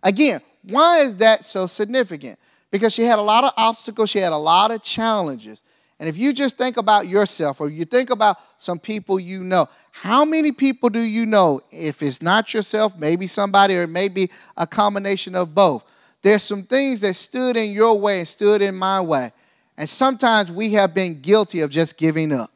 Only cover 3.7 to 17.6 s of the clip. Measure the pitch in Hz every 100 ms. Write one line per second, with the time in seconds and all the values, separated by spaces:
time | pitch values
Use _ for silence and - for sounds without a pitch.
3.7 | 226 - 214 214 214 185 156 151 175 214
4.7 | 226 - - 226 214 170 131 107 107 _
5.7 | _ _ _ 156 156 262 262 277 - 254
6.7 | 240 208 208 185 190 202 - 156 135 147
7.7 | 151 165 247 254 240 214 190 _ _ -
8.7 | 175 - 214 202 190 175 190 185 185 160
9.7 | _ _ - 180 240 302 320 302 262 269
10.7 | 254 240 214 226 214 226 214 180 135 _
11.7 | 160 160 143 147 131 165 202 220 226 208
12.7 | 214 214 190 151 175 185 - 202 196 196
13.7 | 185 175 170 196 185 180 - - - 165
14.7 | - 208 202 196 196 - 180 175 156 190
15.7 | 123 _ _ _ _ 196 208 - 208 185
16.7 | 254 277 240 196 180 - 254 254 233